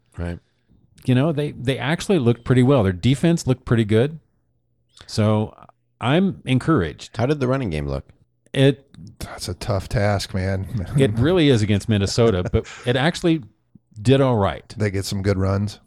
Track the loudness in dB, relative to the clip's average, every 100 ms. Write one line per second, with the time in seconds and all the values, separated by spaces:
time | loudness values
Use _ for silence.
0 | _ -10 -8 -10 _ _ _ _ _ _
1 | 0 2 2 -2 -6 -6 -4 -4 -2 -4
2 | 0 2 2 0 2 4 4 4 2 0
3 | 0 2 2 0 0 -4 0 0 2 2
4 | 2 -4 -18 _ _ _ _ _ _ _
5 | -10 0 2 2 -2 -8 -20 _ _ _
6 | -2 0 0 -2 -2 0 2 2 0 -4
7 | -12 -4 -2 0 -2 -2 -2 -4 -4 -6
8 | -8 _ _ _ _ 2 2 2 _ -20
9 | -20 -16 -16 -12 -10 -8 -4 -4 -4 -2
10 | 0 -2 -4 -4 -4 -4 -6 -8 -4 0
11 | 0 2 0 2 4 2 2 0 0 0
12 | 0 2 2 2 0 -2 -4 -6 -2 0
13 | 0 0 0 0 -4 _ _ _ _ -4
14 | 2 4 4 2 0 -2 -10 -6 -4 -2
15 | -4 -4 -2 0 0 -2 -4 -8